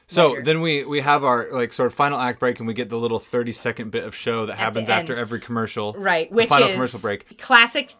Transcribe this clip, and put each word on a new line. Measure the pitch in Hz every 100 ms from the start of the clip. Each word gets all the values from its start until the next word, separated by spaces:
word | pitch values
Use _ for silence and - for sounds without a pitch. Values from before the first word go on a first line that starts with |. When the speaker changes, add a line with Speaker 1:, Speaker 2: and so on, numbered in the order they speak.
| _
Speaker 1:
So | 175 156
Speaker 2:
later. | 127
Speaker 1:
then | 131 160
we, | 165 143
we | 139 147
have | 139 147
our, | 139 120 110
like, | 131 117
sort | - 123
of |
final | - 143 139
act | 123 117
break, | 123 120
and | 113
we |
get | 113 113
the | 117
little | 117 113
thirty-second | - 123 120 110 120 110 110
bit | -
of | 90
show | - - 113 107
that |
Speaker 2:
At | 101
the |
Speaker 1:
happens | 113 110 110
after | 110 113
Speaker 2:
end. | 120
Speaker 1:
every | 113 117
commercial. | - 117 110 - 104
Speaker 2:
Right, | 113 190 165 165
Speaker 1:
The | 214
Speaker 2:
which | 226
Speaker 1:
final | 139 -
Speaker 2:
is |
Speaker 1:
commercial | - 127 110
break. | 107 101 - -
Speaker 2:
classic | - 240 233 294 -